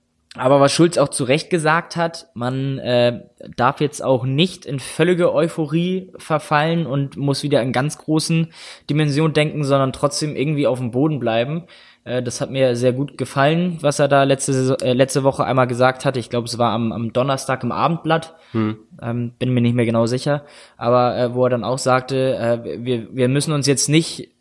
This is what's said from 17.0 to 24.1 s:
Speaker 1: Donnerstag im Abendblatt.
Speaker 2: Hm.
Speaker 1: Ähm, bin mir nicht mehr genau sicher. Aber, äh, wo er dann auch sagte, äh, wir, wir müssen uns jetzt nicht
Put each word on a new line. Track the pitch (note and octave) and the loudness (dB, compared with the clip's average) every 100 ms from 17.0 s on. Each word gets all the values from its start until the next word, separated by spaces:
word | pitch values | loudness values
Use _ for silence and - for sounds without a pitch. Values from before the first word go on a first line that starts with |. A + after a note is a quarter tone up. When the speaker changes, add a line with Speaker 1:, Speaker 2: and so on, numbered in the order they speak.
| A2+ | -2
Speaker 1:
Donnerstag | - C#3+ C3+ - B2+ | -2 0 -2 -4 -4
im | A#2+ | -2
Abendblatt. | - - E3 D#3 D#3+ - - _ | 0 0 0 0 -2 -2 -16 _
Speaker 2:
Hm. | A2+ G#2+ A2 _ - | -2 -2 -4 _ -12
Speaker 1:
Ähm, | A#2 A#2+ A#2+ - | -6 -4 -6 -4
bin | B2+ | 0
mir | B2 | 2
nicht | A#2+ B2 | 2 2
mehr | A#2 | 2
genau | A#2 A#2 | 2 2
sicher. | B2+ D3 C#3+ - - - _ | 0 -2 -4 -6 -20 -20 _
Aber, | A#2+ B2 B2 G2+ | 2 4 2 0
äh, | C3+ | -2
wo | B2 B2 | 2 2
er | |
dann | A#2+ | 2
auch | G2+ C3+ | -2 -2
sagte, | C3 B2+ B2+ C3+ C3 G2 | 0 0 0 0 0 0
äh, | A#2 A#2 A2 D#2+ | 0 -2 -4 -6
wir, | A#2+ A#2+ A2 B2+ | -4 -4 -4 0
wir | B2 | 2
müssen | C#3 D#3 | 2 0
uns | D3 C3 | 0 0
jetzt | C3 - | 0 2
nicht | D#3 - | 2 0